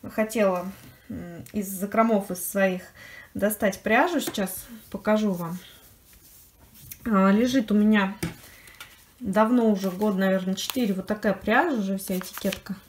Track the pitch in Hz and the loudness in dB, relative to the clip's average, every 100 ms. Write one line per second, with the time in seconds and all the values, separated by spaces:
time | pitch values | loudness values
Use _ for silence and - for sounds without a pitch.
0 | - - 214 233 196 180 185 - - - | -8 -4 -2 2 2 2 -6 -12 -20 -20
1 | _ 185 175 170 - 214 190 190 202 214 | _ -12 -10 -14 -8 -6 -6 -6 -2 2
2 | 226 214 196 180 - 196 190 185 - - | 4 2 0 -8 -6 0 0 0 -8 -20
3 | - - - - 196 214 208 - - 220 | -20 -20 -14 -2 -2 0 -2 -2 0 2
4 | 339 330 - - 190 - - 226 - - | 2 0 -4 -4 -6 -8 -14 -20 -14 -6
5 | - 214 214 175 165 180 - - - - | 0 2 2 -2 -6 -8 -12 -20 -20 -20
6 | _ - - - _ _ - - - - | _ -20 -20 -20 _ _ -20 -20 -20 -12
7 | - 202 190 202 247 262 220 208 214 214 | 0 4 6 4 4 2 2 4 6 4
8 | 190 208 170 - - - - - - - | 2 -4 -10 -10 -20 -20 -20 -20 -20 -20
9 | - _ 240 190 220 247 226 196 190 180 | -20 _ -2 2 4 4 4 2 0 0
10 | 214 190 190 190 185 190 - 262 226 185 | 0 2 2 0 -2 -4 -4 -2 0 -2
11 | - 214 220 185 - 233 339 247 190 190 | -4 -2 0 -2 2 2 2 0 -2 -4
12 | - 185 180 - 202 - - 190 | -4 -6 -6 -6 -6 -6 -10 -12